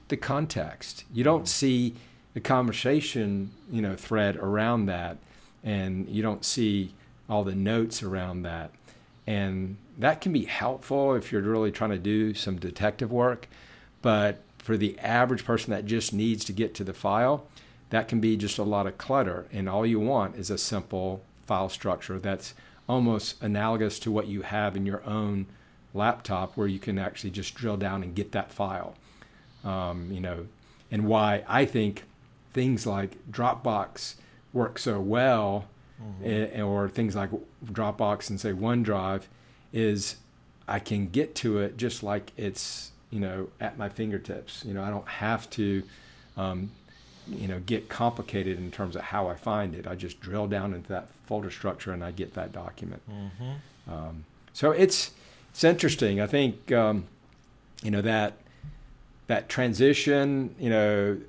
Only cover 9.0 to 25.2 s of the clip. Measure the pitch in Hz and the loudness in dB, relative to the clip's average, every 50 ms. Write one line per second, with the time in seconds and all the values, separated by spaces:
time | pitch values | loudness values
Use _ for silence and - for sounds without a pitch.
9 | - - - - - 107 107 101 101 95 95 95 95 92 98 - - - - - | -20 -20 -20 -10 -6 -2 0 0 0 0 -2 -2 -4 -4 -6 -10 -16 -16 -6 0
10 | 113 147 156 - - 190 160 120 104 - - - 107 123 131 135 - - 135 139 | 2 2 2 2 0 0 2 0 0 0 -2 -2 0 -2 -2 -2 -4 0 2 2
11 | 139 139 131 117 - - 113 101 98 107 113 113 110 104 101 - 113 107 101 87 | 4 4 4 2 0 0 0 0 2 2 2 2 2 2 0 0 0 0 0 0
12 | 90 104 107 107 110 110 101 - - 101 95 87 90 85 - - 104 107 - - | 0 2 2 2 2 2 0 -2 -2 -4 -4 -4 -4 -8 -4 0 0 0 0 0
13 | 127 107 123 120 120 127 123 120 - - - - - - - - - - - - | -4 0 2 4 4 2 2 -2 -8 -18 -20 -20 -20 -20 -20 -20 -20 -20 -8 0
14 | - 123 107 104 104 104 104 - - - - - - - 110 98 107 98 - - | 2 4 6 6 4 4 2 -2 -10 -20 -20 -8 -2 0 2 2 2 0 0 -2
15 | - 107 117 120 127 120 127 - - - 113 110 - 117 104 92 104 101 113 113 | -2 2 4 4 4 4 2 0 0 0 0 0 2 0 -2 -2 -2 0 0 0
16 | 110 - 104 101 110 117 113 101 - - 95 101 113 107 - - 98 95 95 - | 0 0 0 2 2 2 2 0 -2 -4 -2 -2 -2 -2 -2 -6 -6 -6 -6 -2
17 | - 98 101 110 123 131 147 143 - - - - - - - - - - 117 113 | 0 2 2 4 4 4 2 0 -2 -10 -20 -20 -20 -20 -20 -20 -6 0 0 0
18 | 113 - 120 113 110 113 110 98 104 101 - - 101 104 104 101 98 98 95 - | 2 2 2 2 4 4 2 2 0 -2 -2 0 0 2 2 2 0 0 -4 -6
19 | - - 135 139 120 92 87 90 90 - - 98 95 95 95 104 117 120 113 107 | -2 0 2 2 2 2 -2 -6 -8 -8 -6 -4 -4 -2 0 2 2 2 2 2
20 | 107 123 139 117 98 90 - - 92 98 101 92 - - 107 98 - - 101 92 | 2 2 2 2 0 -2 -4 -6 -6 -4 -4 -2 -2 -2 -2 -4 -4 -4 -4 -2
21 | 92 92 95 95 - - - - - - 104 92 95 95 - - - 98 90 - | -2 -2 -4 -6 -10 -16 -20 -10 -4 -2 0 0 0 -2 -4 -4 -2 -2 -2 -2
22 | - - 92 95 98 98 98 - - - - - - - - - - - 123 131 | -4 -6 -8 -4 -4 -4 -4 -4 -6 -12 -16 -18 -20 -20 -20 -10 -4 0 2 4
23 | 120 117 113 104 - - - - - 104 104 104 107 113 113 110 110 101 - - | 4 4 2 2 -2 -6 -8 -4 -2 -2 0 0 2 0 2 2 0 0 -2 -4
24 | - 117 104 107 104 104 98 98 92 - 104 107 104 101 95 98 98 98 101 104 | -2 0 0 0 0 -2 -4 -6 -4 -2 -2 0 0 0 0 -2 -2 -2 -2 -4
25 | - 107 107 107 | -4 -4 -4 -2